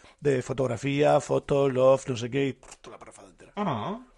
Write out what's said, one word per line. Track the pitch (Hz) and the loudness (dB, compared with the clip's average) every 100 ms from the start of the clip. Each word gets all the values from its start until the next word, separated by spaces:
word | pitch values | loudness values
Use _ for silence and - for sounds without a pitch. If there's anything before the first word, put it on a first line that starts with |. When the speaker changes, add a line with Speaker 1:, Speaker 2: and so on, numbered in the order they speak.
| - _ | -20 _
Speaker 1:
De | 147 131 | -2 0
fotografía, | - 127 127 110 139 139 147 143 | -2 -2 -2 -2 -2 2 4 4
foto, | - 135 - 143 139 | 2 -2 0 0 2
love, | 127 131 135 - | 4 4 4 0
no | 117 | -8
sé | 120 | -6
qué, | 135 139 | -2 -4
y, | |
pff, | 120 - - | -6 -16 -20
toda | - 104 | -20 -20
la | |
parrafada | - - 101 | -20 -20 -20
entera. | - - - | -20 -12 -6
Speaker 2:
Ah. | 202 117 127 233 254 | -4 -4 -6 -10 -14